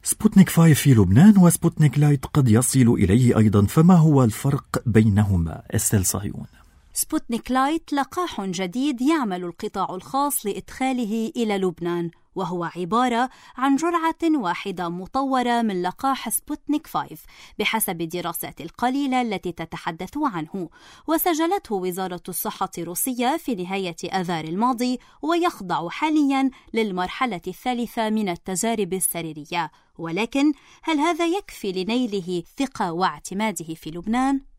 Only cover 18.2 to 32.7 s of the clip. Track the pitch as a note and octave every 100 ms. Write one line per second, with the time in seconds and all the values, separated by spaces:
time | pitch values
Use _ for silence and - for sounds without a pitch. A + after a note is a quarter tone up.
18.2 | E3+ E3 D3+ - D3 - A#3+ C4+ C#4+ B3+
19.2 | A#3+ F#3 F3+ E3+ E3 - - E3 F#3 -
20.2 | - F3 D3+ G3 E3 - - - - D#4+
21.2 | F4+ D#4 E4 G4 - G3+ F3+ F3+ F#3+ F3
22.2 | - F3 - - F#3+ - E3+ F3 - B3
23.2 | A#3+ E4 - G#3 F3+ G3 F#3 E3 F3 F#3+
24.2 | F3+ E3+ D#3 F3 A#3+ A#3+ B3 B3+ _ _
25.2 | D4 E4+ F4 - F#3 D#3 E3+ - D#4 D#4
26.2 | C#4 C4+ C4+ - - A3 A3 F3+ F3+ -
27.2 | B3+ F3+ F#3 F#3 B3+ B3 A#3 - A3 G#3+
28.2 | G3+ F3 - F#3 A3+ A3+ F#3+ F#3 - E3+
29.2 | E3 D#3 D3 F3 D#3 _ _ - E3 E3+
30.2 | A3+ C#4 D4 D4 _ _ - D#4 D#4 D#4+
31.2 | E4+ F#4 - - G3+ F#3 F#3 A#3+ B3 G3
32.2 | F3 F3 E3+ - C4+